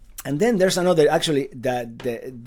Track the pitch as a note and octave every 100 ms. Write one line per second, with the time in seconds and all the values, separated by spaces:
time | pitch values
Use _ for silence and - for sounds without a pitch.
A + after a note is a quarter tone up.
0 | - - C3 D3 A3+ G#3 F#3 F#3 F3 E3
1 | D3 D#3+ E3 C#3+ C#3 C3 B2+ B2 A#2 A#2
2 | B2 A#2 C3 B2+